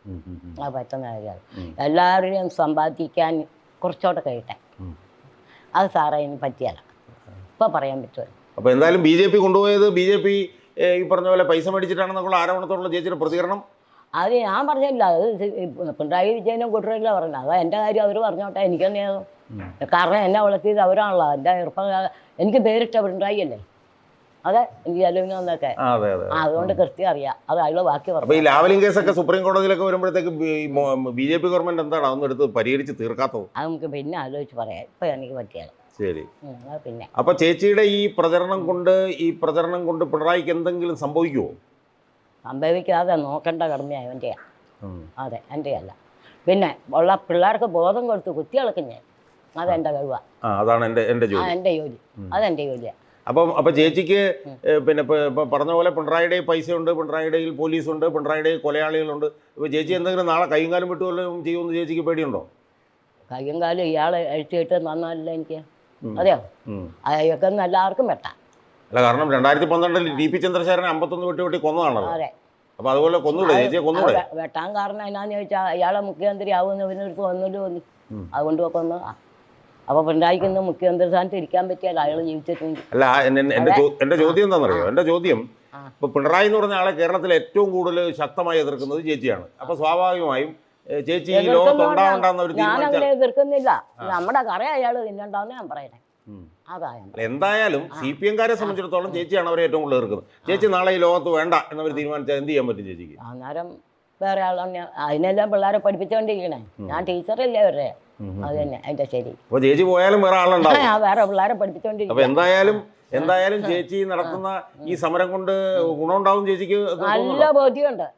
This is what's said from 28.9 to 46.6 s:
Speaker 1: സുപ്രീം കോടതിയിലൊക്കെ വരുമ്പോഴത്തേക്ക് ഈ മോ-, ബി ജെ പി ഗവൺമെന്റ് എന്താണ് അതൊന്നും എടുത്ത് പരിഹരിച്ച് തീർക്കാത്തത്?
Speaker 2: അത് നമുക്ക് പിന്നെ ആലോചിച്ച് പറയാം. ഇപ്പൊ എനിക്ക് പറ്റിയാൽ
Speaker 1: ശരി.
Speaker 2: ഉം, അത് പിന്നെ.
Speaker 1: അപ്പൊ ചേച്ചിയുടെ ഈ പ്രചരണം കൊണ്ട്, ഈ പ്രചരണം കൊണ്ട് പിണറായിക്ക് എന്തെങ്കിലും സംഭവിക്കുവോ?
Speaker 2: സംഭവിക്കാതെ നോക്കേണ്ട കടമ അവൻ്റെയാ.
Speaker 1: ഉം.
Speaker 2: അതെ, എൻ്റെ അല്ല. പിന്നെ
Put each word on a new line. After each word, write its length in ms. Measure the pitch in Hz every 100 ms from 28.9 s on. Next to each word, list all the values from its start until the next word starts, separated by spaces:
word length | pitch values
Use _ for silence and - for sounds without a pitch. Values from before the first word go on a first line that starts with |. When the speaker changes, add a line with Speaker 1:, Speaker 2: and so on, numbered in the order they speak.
| 185 185
Speaker 1:
സുപ്രീം 320 | 180 160 185
കോടതിയിലൊക്കെ 400 | 185 190 196 180
വരുമ്പോഴത്തേക്ക് 460 | 190 185 185 180 170
ഈ 380 | 156 160 151 151
മോ-, 380 | 143 139 131 131
ബി 140 | 120
ജെ 140 | 139 165
പി 100 | 175
ഗവൺമെന്റ് 340 | 180 175 165
എന്താണ് 240 | 147 156 139
അതൊന്നും 200 | 135 139
എടുത്ത് 200 | 127 139
പരിഹരിച്ച് 480 | 110 117 135 143 139
തീർക്കാത്തത്? 460 | 113 113 131 117 92 -
Speaker 2:
അത് 80 | 156
നമുക്ക് 200 | 156 151
പിന്നെ 320 | 143 143 175
ആലോചിച്ച് 380 | 131 143 143 120
പറയാം. 260 | 110 90
ഇപ്പൊ 240 | - - 170
എനിക്ക് 280 | 135 127
പറ്റിയാൽ 540 | 131 107 85 80 _ _ -
Speaker 1:
ശരി. 280 | 98 80 - _
Speaker 2:
ഉം, 280 | 143 123 131
അത് 100 | 151 131
പിന്നെ. 240 | 117 - -
Speaker 1:
അപ്പൊ 140 | 127
ചേച്ചിയുടെ 480 | 180 165 170 202 208
ഈ 320 | 208 202 208 202
പ്രചരണം 500 | 170 170 180 190 170
കൊണ്ട്, 400 | 180 180 190 190
ഈ 320 | 147 165 170
പ്രചരണം 420 | 160 156 170 180 170
കൊണ്ട് 200 | 165 156
പിണറായിക്ക് 440 | 151 160 175 151
എന്തെങ്കിലും 460 | 170 170 175 175 139
സംഭവിക്കുവോ? 540 | 143 156 165 131 87 - _ _ _ _ _ _ _ _
Speaker 2:
സംഭവിക്കാതെ 720 | 120 131 156 180 180 170 180 165
നോക്കേണ്ട 480 | 139 147 165 165
കടമ 300 | 165 139 143
അവൻ്റെയാ. 400 | 143 123 127 120 113 - _ _ _
Speaker 1:
ഉം. 280 | 98 90 85 -
Speaker 2:
അതെ, 200 | 131 113 -
എൻ്റെ 240 | 147 143 110
അല്ല. 200 | 95 - _ _ - _ 175
പിന്നെ 280 | 196